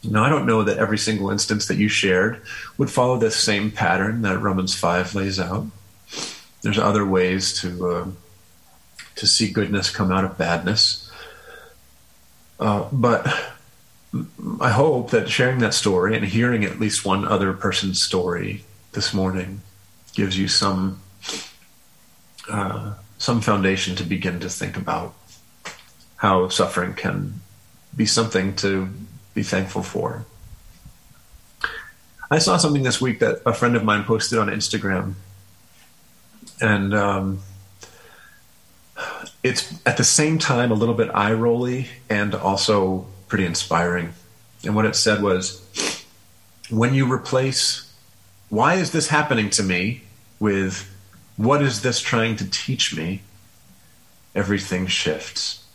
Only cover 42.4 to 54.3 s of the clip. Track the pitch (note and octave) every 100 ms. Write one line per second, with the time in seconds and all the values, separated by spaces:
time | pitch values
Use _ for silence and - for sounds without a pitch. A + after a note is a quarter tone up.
42.4 | G2 G2 - G#2 F#2+ F#2+ F#2 - - G#2+
43.4 | F#2 E2 - E2 F2 F2 E2 - - -
44.4 | - - - G#2 G#2+ - - G#2 G2+ F#2
45.4 | F#2 - - - - - - - _ -
46.4 | _ - - A2 A#2+ C3+ C3 B2+ - C3
47.4 | C3+ C3 - - - - - - - -
48.4 | - G#2 C3+ F#3 D#3+ E3 C#3+ D3+ D3 B2+
49.4 | G#2 - G2 F2+ F#2+ B2 - - - -
50.4 | G#2+ G2 F#2+ F2+ - - - - - -
51.4 | A2 C#3+ C#3 A#2 B2+ A#2 - A#2+ A2+ A2
52.4 | F#2+ - - B2+ - - E2 G2 - -
53.4 | - - - - - - _ _ -